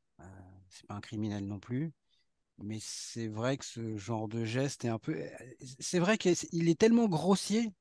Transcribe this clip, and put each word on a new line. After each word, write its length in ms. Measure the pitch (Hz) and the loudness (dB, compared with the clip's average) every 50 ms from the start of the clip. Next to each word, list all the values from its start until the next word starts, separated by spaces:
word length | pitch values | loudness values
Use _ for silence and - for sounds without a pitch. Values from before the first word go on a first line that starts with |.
| _ _ _ - | _ _ _ -20
Euh, 40 | 165 185 95 - - - - - - _ | -20 -20 -20 -20 -20 -20 -20 -20 -20 _
c'est 180 | - - - | -20 -20 -14
pas 80 | - 101 | -12 -10
un 60 | 104 | -10
criminel 440 | - - - 104 107 107 101 101 98 | -10 -8 -6 -4 -2 -2 -2 -4 -4
non 140 | 98 104 98 | -4 -6 -8
plus. 340 | - - 123 131 160 165 - _ _ _ _ _ _ _ _ _ _ _ _ - 101 | -6 -6 -4 -4 -4 -4 -8 _ _ _ _ _ _ _ _ _ _ _ _ -12 -10
Mais 160 | 104 107 110 | -8 -8 -8
c'est 460 | - - - - - - - 120 113 | -8 -10 -10 -10 -12 -10 -8 -6 -6
vrai 300 | 110 107 110 117 127 139 | -6 -4 -2 0 0 0
que 80 | 139 - | -2 -4
ce 320 | - - 120 117 110 110 | -10 -10 -8 -6 -6 -6
genre 320 | 104 95 110 117 110 110 107 | -6 -4 -2 -2 -2 -2 -4
de 160 | 101 117 113 | -4 -4 -2
geste 400 | 110 113 131 139 143 - - - | -2 0 0 0 -2 -2 -4 -4
est 40 | 120 | -2
un 120 | 113 110 | -2 -2
peu, 160 | - - 160 - - - - - 117 127 127 - - 127 135 - | -4 -4 -6 -6 -6 -10 -12 -14 -16 -18 -18 -16 -16 -16 -14 -10
c'est 180 | - - - 180 | -6 -2 0 2
vrai 200 | 170 190 220 214 | 4 4 4 4
qu'il 500 | - 185 170 - - - - 165 170 165 | 4 4 2 2 0 -2 0 2 4 4
est 100 | 165 - | 6 6
tellement 300 | 220 226 226 233 233 208 | 6 8 8 8 6 4
grossier 640 | 170 151 156 185 196 185 - - 196 226 240 214 190 _ | 4 2 4 4 4 4 2 2 0 2 0 0 -4 _